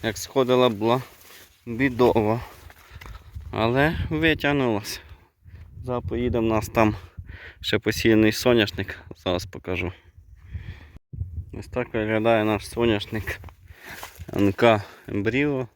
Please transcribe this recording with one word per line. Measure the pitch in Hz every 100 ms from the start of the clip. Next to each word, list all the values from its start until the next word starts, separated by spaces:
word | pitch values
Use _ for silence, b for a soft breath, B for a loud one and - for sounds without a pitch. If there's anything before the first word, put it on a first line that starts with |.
як | 113 104
сходила, | - 135 123 127 123
була | 101 110 127 127 B B B B _ -
бідова. | 117 135 120 123 117 107 117 B B B B B B B B B B -
Але | 104 113 127 151 170 -
витягнулася. | 156 160 151 147 143 123 104 104 - b b b _ - - - -
Зараз | 123 123 -
поїдемо, | 117 123 117 113
у |
нас | 110 -
там | 117 110 107 B B B B B B
ще | - 107
посіяний | - 110 117 110 107
соняшник. | 107 123 120 104 - 95 - - -
Зараз | - 90 -
покажу. | - - 90 90 - _ - - - B B B B B B _ - - - -
Ось | 107 -
так | 127 120
виглядає | 113 107 110 113 113
наш | 107 104 -
соняшник | - 117 104 - 110 - - - _ B B B B B B - -
Н | 101
К | 95 120 107 101 B -
Ембріо. | 104 104 127 147 135 123